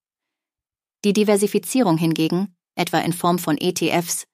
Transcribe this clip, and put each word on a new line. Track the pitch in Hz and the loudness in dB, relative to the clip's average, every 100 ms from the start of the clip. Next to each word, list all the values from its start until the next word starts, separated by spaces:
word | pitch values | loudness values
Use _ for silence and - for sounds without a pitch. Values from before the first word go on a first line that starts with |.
| _ _ _ _ _ _ _ _ _ _ | _ _ _ _ _ _ _ _ _ _
Die | 202 | 0
Diversifizierung | 190 208 202 202 202 - 262 208 160 | 2 2 2 2 0 -2 0 2 2
hingegen, | 165 156 160 175 202 _ _ - | 0 0 0 -2 -4 _ _ -6
etwa | 175 165 | -2 0
in | - | -2
Form | 165 175 175 | 0 0 0
von | 170 151 | -2 -2
E | 180 | -2
T | 180 165 | -2 -2
Fs, | 170 175 - - | -2 -2 -8 -10